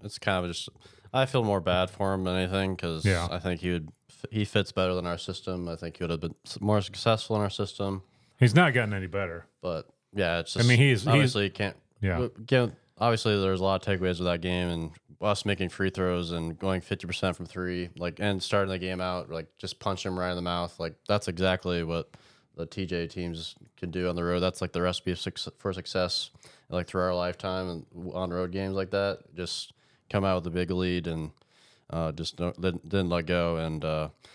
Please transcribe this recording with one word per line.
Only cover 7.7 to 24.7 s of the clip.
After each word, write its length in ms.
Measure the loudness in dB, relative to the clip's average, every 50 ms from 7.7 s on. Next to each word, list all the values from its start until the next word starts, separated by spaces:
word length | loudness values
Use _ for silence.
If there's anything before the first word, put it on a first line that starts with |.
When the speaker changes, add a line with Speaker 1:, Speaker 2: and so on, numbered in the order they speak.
| -4 -4 -4 -4 -4 -6 -8 _ _ _ _ _ _ 4
Speaker 2:
He's 160 | 6 8 8
not 180 | 8 6 8 6
gotten 200 | 4 2 2 0
any 140 | -2 -4 -4
better. 380 | -2 -2 -2 -4 -4 -8 -12 -16 _ _
Speaker 1:
But, 260 | -4 -4 -4 -4 -6 -10 _ _ _ _ -2
yeah, 260 | 0 2 2 2 2
it's 160 | 0 -2 2
Speaker 2:
I 40 | 4
Speaker 1:
just, 100 | 6 6
Speaker 2:
mean, 100 | 8 8
he's, 220 | 8 6 6 4
he's 60 | 4 4
Speaker 1:
obviously 360 | 4 6 4 4 2 0 0
you 60 | -2
can't, 260 | -2 -2 -4 -4 -4 -8 _ _ _ _
Speaker 2:
Yeah. 120 | 0 2 2
Speaker 1:
w-, 180 | 2 0 -2 -4 -8
again, 380 | -2 2 4 4 4 2 0 -6 _ _ _ 0
obviously 420 | 2 2 2 4 2 2 4 4
there's 220 | 4 2 2 2
a 20 | 2
lot 240 | 2 2 2 0 0
of 60 | 0
takeaways 240 | 2 2 0 0 2
with 60 | 0
that 160 | 0 0 0
game 280 | 0 0 0 0 0 0
and 220 | -2 -2 -4 -6 -10 -14 _ -20 -10 -2
us 240 | 0 0 0 2 0
making 240 | 0 0 0 -2 -4
free 220 | -2 -2 -2 0
throws 400 | 0 0 0 2 2 0 -2 -2
and 260 | -4 -4 -4 -4 -6 -4
going 240 | -2 0 0 -2
fifty 240 | -2 -4 -6 -6 -4
percent 300 | -6 -4 -2 0 -2 -2
from 100 | -2 -8
three, 440 | -10 -8 -6 -4 -4 -4 -4 -6 -8 -8
like, 240 | -6 -6 -6 -4 -2
and 220 | 0 0 0 0
starting 300 | 0 0 2 2 2 2
the 80 | 0 -2
game 200 | -4 -4 -4 -2
out, 300 | -2 -2 -2 -4 -4 -6
like, 260 | -8 -8 -8 -10 _ -12
just 200 | -10 -10 -10 -6
punch 240 | -4 -4 -4 -2 -2
him 140 | -4 -2 -2
right 140 | -2 -2
in 40 | -2
the 60 | -2
mouth. 380 | -2 -2 -2 -2 -2 -4 -6 -6
Like, 160 | -8 -8 -8 -8 _ 0
that's 200 | 2 2 2 -2
exactly 560 | 0 2 2 2 2 2 0 0 0 0 0
what 260 | 0 -2 -2 -4 -6 -12 -20 _ -20 -20 _ _ _ _
the 100 | -10 -10
T 220 | -8 -6 -6 -4 -2
J 180 | -2 -2 -2
teams 500 | -4 -4 -6 -6 -6 -6 -6 -8 -10 -12 -14 -20 -20 _ _
can 140 | -8 -6
do 180 | -2 -2 0 0
on 60 | 0
the 80 | 0 0
road. 160 | 0 2 2
That's, 220 | 2 0 0 -2
like, 100 | -4 -4